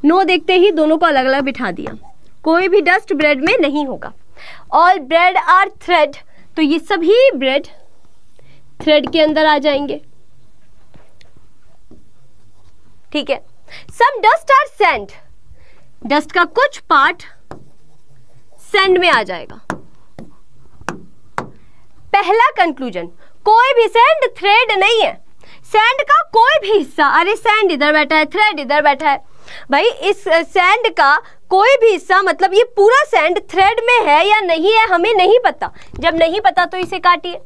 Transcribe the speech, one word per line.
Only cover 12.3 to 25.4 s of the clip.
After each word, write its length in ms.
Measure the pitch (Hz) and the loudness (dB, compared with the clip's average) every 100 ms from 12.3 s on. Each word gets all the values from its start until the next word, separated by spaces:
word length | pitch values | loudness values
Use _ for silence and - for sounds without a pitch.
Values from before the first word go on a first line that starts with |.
| - - - - - - - - | -18 -18 -18 -18 -18 -18 -18 -10
ठीक 180 | 302 269 | -8 -6
है? 140 | - - - - - - | -8 -8 -18 -18 -18 -16
"Some 380 | - 494 539 | 0 2 4
dust 260 | 415 640 - | 2 2 4
are 320 | 523 587 - | 2 2 0
sand", 300 | 381 269 202 - - - - - - - - - 233 | 0 0 -6 -16 -20 -18 -18 -18 -18 -18 -18 -14 -2
डस्ट 260 | 285 302 | -2 0
का 120 | 370 | -2
कुछ 340 | 349 - 539 - | 0 2 0 -2
पार्ट 440 | - 294 285 339 - - - - - - - - - - - - - - | 0 2 2 -2 -12 -20 -18 -16 -16 -16 -16 -16 -16 -18 -18 -18 -18 -18
सैंड 400 | - - 381 370 | -2 0 4 4
में 120 | 359 | 4
आ 120 | 269 | 2
जाएगा। 380 | 202 175 131 - - - - - - - - - - - - - - - - - - - - - - - - - - | 0 -8 -12 -16 -12 -12 -12 -18 -18 -16 -16 -16 -16 -16 -16 -12 -12 -12 -16 -18 -12 -10 -10 -14 -20 -18 -18 -18 -2
पहला 380 | 392 381 427 494 | 0 0 2 0
कंक्लूजन, 560 | - 349 269 254 185 175 - - - | 2 -2 -2 -8 -8 -12 -14 -18 -6
कोई 300 | - 440 523 | 2 4 4
भी 140 | 480 440 | 4 2
सैंड 480 | 466 494 640 508 - | 4 4 4 0 -2
थ्रेड 420 | 381 415 480 403 | 2 2 2 0
नहीं 240 | 392 466 | 2 2
है, 120 | 381 - - - | 0 -4 -16 -18